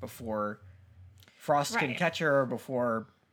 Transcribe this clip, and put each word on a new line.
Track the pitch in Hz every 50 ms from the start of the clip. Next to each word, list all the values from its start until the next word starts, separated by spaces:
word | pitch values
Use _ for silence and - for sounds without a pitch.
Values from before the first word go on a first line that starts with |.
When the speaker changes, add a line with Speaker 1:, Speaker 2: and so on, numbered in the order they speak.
Speaker 1:
before | 131 117 - - 123 113 107 107 104 104 107 - - - - - - - - - - - - - - - - -
Frost | - - 147 147 143 - 220 233
can | 175 131
Speaker 2:
Right. | 117
Speaker 1:
catch | - 180 165 165 -
her | 170 156 139 139
or | 131
before | 120 127 113 - - 131 123 123 120 113 110 104 - - _ _ _